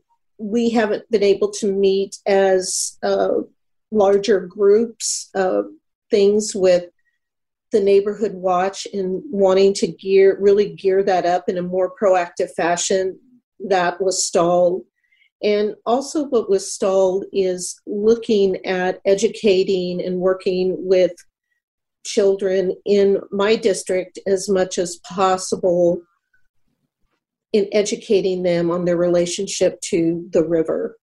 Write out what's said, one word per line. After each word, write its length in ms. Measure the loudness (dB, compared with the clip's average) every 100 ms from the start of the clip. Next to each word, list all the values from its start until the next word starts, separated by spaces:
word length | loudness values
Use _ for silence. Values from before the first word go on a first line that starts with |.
| _ _ _ -12
we 320 | -6 -2 0
haven't 400 | 0 0 -2 -2
been 140 | 0
able 260 | 2 2 0
to 240 | -2 -2
meet 440 | 0 2 0 -2 -6 0
as, 720 | 2 4 2 0 -6 -8 -6
uh, 380 | -4 -2 0 -2 -6 _ _ _ -4
larger 480 | 2 4 2 2 0
groups, 880 | -2 0 4 4 2 -6 -8 -8 -8
uh, 300 | -4 -2 -2 -4 -10 _ _ -2
things 440 | 2 4 2 -2 0
with 300 | 2 2 0 _ _ _ _ _ _ _ _
the 80 | 0
Neighborhood 540 | 4 4 2 -4 -6
Watch 540 | -4 -2 0 0 -6 -10
and 300 | -6 -4 -6 -6
wanting 420 | 0 4 6 4
to 140 | 2 -4
gear, 500 | -6 0 4 4 4
really 300 | 2 4 2 -2
gear 260 | 0 0
that 220 | 2 0 2
up 240 | 0 -2
in 80 | -6
a 60 |
more 280 | -4 -2 -4 0
proactive 520 | 2 2 0 -6 -6 -2
fashion. 640 | -2 -2 0 -2 -2 -8 _ _ _ -10 -2
That 320 | 0 0 -2
was 260 | -2 -2 -2
stalled. 580 | 0 2 4 2 0 -8 _ _ _ _ -6
And 340 | -2 0 -2 -4 -2
also 380 | -2 -2 -6 -2
what 260 | -2 0
was 200 | -2 -2
stalled 540 | -6 -2 2 2 0 -4
is 480 | -4 -2 -4 -8 -12 -10
looking 760 | -2 2 2 2 2 2 -2
at 380 | -4 -4 -4 -2 0
educating 1000 | 2 0 0 0 2 2 -2 -2 -6 -6
and 140 | -2
working 560 | -2 -2 -2 -2 -2 -2
with 360 | 0 2 2 -2 -20 _ _ _ _ _ _ _ -6
children 720 | 0 2 2 -2 -2 -2 -4 0
in 340 | 2 2 0 -4
my 240 | -2 0 0
district 640 | 0 -2 -2 -4 -6 -8 -4
as 200 | -2 0
much 300 | -2 -2 -4
as 200 | -6 -8
possible 1040 | -10 -2 0 0 -4 -2 0 2 2 0 -8 _ _ _ _ _ _ _ _ _ _ _ _ _ _
in 140 | -2 0
educating 720 | 0 -2 -4 0 0 0 -2
them 260 | 0 0 0
on 160 | -2 -2
their 120 | 0
relationship 840 | 2 0 0 -4 -6 -2 -2 -2
to 460 | -4 -2 0 -2 -2
the 160 | -2 0
river 480 | 0 -2 -4 -6 -10